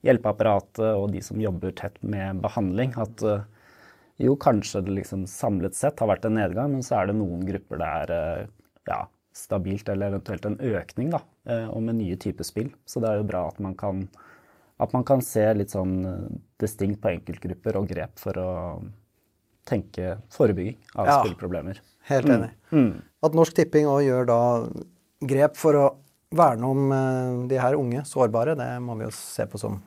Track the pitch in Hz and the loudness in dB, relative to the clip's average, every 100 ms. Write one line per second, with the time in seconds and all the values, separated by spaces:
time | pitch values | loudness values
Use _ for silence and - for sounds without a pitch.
0 | 120 123 107 104 110 101 - - 110 104 | 4 4 2 2 2 2 0 -2 0 2
1 | 101 90 - 101 107 87 95 - 98 - | 0 -4 -6 -4 -4 -2 -6 -6 -10 -8
2 | 107 101 95 95 101 - 98 95 131 120 | -6 -4 -4 -4 -4 -2 -2 0 -2 -2
3 | 110 - 107 104 104 _ _ - - _ | -6 -2 0 0 -4 _ _ -20 -20 _
4 | _ - 123 139 143 110 - 104 95 98 | _ 0 2 4 4 2 0 -4 -2 -4
5 | 95 98 92 - 123 98 85 - 143 - | -4 -6 -8 -4 -2 -2 -2 -2 -2 0
6 | 110 92 113 110 98 95 143 135 127 110 | 0 0 0 0 0 -2 -2 -4 -2 0
7 | 95 107 98 87 92 95 _ 80 80 78 | 0 0 -2 -4 -4 -6 _ -6 -4 -4
8 | 76 85 80 85 104 _ _ _ - - | -2 -2 -2 -4 -8 _ _ _ -6 -6
9 | - _ _ - - 104 92 101 110 98 | -6 _ _ -20 -4 -4 -2 -4 -4 -4
10 | 101 98 - 92 107 107 135 98 - - | -2 -4 -8 -8 -6 -4 -4 -4 -6 -6
11 | 139 165 - _ - 117 113 113 113 113 | -4 -4 -8 _ -6 -6 -4 -6 -4 -2
12 | 95 98 95 - - - 135 - - 127 | -4 -4 -6 -6 -8 -6 -8 -10 -10 -4
13 | 113 104 104 90 80 - 98 92 101 95 | -2 0 -2 -2 -4 -6 -8 -6 -4 -4
14 | 95 - - - _ _ _ _ - 127 | -8 -12 -20 -20 _ _ _ _ -2 0
15 | 120 135 123 110 107 107 101 98 95 92 | 4 2 2 2 4 2 0 -2 -2 -2
16 | 92 92 98 - _ _ 107 - 98 104 | -2 -6 -8 -12 _ _ -6 -2 -2 0
17 | 107 85 - 85 90 90 113 98 98 87 | -2 -2 -8 -10 -8 -6 -2 -2 -2 -4
18 | 78 - 98 92 92 90 87 82 95 - | -8 -8 -6 -4 -4 -4 -6 -10 -12 -18
19 | _ _ _ _ _ _ - 113 - - | _ _ _ _ _ _ -4 -4 -4 -8
20 | 92 98 - - 123 95 92 - _ - | -6 -8 -12 2 2 4 -4 -8 _ -2
21 | 98 143 113 85 92 - 80 95 _ _ | 4 4 2 -2 -6 -6 -8 -12 _ _
22 | - 139 143 117 113 - _ 160 117 - | -2 2 4 4 2 -10 _ 4 4 0
23 | - _ 156 160 160 - 170 151 147 139 | -14 _ 2 4 4 4 4 4 4 4
24 | 139 127 120 117 120 117 117 - - _ | 4 4 4 4 4 2 -2 -10 -14 _
25 | _ _ 135 135 147 147 160 147 139 - | _ _ -2 4 4 4 4 6 6 2
26 | _ _ _ 160 156 113 127 135 139 135 | _ _ _ 4 6 6 0 2 2 2
27 | 131 131 127 123 123 131 123 147 127 123 | 2 0 -2 -2 0 2 2 2 0 -2
28 | 139 143 120 113 127 151 123 123 123 110 | -4 2 2 4 0 0 -4 -6 -6 -6
29 | 113 - - - 104 - 107 98 | -8 -10 -10 -6 -6 -4 -6 -6